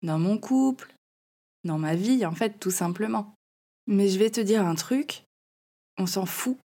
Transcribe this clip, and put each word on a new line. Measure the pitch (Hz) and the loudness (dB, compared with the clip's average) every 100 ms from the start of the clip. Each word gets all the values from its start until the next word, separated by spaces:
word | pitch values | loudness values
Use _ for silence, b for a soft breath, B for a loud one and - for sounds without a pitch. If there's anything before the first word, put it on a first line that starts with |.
dans | 170 156 | -2 0
mon | 165 214 | 2 0
couple, | - 262 269 262 - _ _ _ _ _ _ _ | 2 2 2 0 -8 _ _ _ _ _ _ _
dans | 170 156 | -4 -2
ma | 156 | 0
vie, | 165 202 262 | 0 2 2
en | 190 | 2
fait, | 170 226 214 | 0 -2 -2
tout | - | -4
simplement. | 185 175 175 220 226 208 _ _ _ _ _ - | -2 -4 -2 -4 -4 -6 _ _ _ _ _ -2
Mais | 196 196 | 2 4
je | 190 | 4
vais | 220 | 2
te | 220 | 2
dire | 202 220 185 | 2 2 2
un | |
truc, | 160 - 262 294 - _ _ _ _ _ _ _ - | 0 -2 -2 -2 -8 _ _ _ _ _ _ _ -6
on | 185 | -4
s'en | 185 | -2
fout | 185 - - 254 _ | -4 -4 -4 -6 _